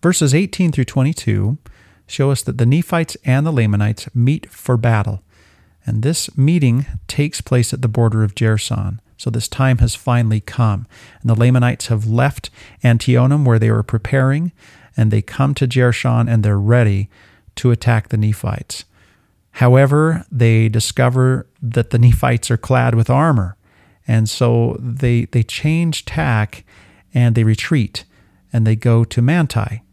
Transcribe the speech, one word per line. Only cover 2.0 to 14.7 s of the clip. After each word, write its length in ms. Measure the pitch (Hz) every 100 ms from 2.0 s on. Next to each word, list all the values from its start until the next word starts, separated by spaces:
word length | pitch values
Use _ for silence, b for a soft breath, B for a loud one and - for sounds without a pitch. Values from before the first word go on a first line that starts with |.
| b
show 240 | - 139
us 100 | 139
that 160 | - 123
the 80 | 117
Nephites 500 | 147 170 170 165 -
and 220 | - 131 156
the 60 |
Lamanites 640 | 147 110 101 104 107 - 120
meet 340 | 120 156 -
for 280 | - - 123
battle, 440 | 117 110 101 98 _ b b b b b -
and 160 | 110
this 340 | 123 165 - -
meeting 520 | 135 170 135 120 139 - -
takes 320 | - 147 -
place 320 | - 127 117
at 120 | 131
the 40 | 123
border 360 | 110 117 110
of 120 | 110 -
Jerson. 640 | 110 107 - 120 95 101 _ _
So 140 | -
this 180 | 110 110
time 300 | - 131 127
has 160 | 120
finally 480 | - - 120 117 107
come, 460 | - - 117 98 117 B B B
and 80 | -
the 60 | 113
Lamanites 520 | 120 127 123 - -
have 200 | 110 110
left 420 | 113 135 - - B B B
Antionum 640 | 123 117 - 123 127 147 135
where 140 | 113
they 100 | 110
were 140 | 110
preparing, 680 | 107 117 - 135 131 139 170 - B